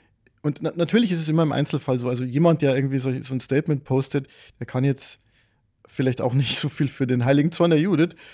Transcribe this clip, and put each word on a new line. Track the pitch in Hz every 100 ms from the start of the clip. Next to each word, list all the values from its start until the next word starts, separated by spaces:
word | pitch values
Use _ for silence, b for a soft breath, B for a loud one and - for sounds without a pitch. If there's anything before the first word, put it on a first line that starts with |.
| b _ _ _
und | 151 143
na-, | 160
natürlich | 170 165 220 214
ist | 170
es | 156
immer | 160
im | 156
Einzelfall | 139 147 139 - 127
so. | 123
Also | 123
jemand, | 127 135 170 165
der | 139 131
irgendwie | 135 135
so, | 131 127
so | 127
ein | 131
Statement | - 135 160 139
postet, | - 135 131 143 139 B B _
der | 120
kann | 127
jetzt | 139 131 - - _ _ _ _ _ _ _
vielleicht | - 131 123
auch | 127
nicht | 131 120 -
so | 147
viel | - 139
für | - 127
den | 123
heiligen | 120 143 160
Zorn | - 170
der | 156
Judith. | 190 151 170 - B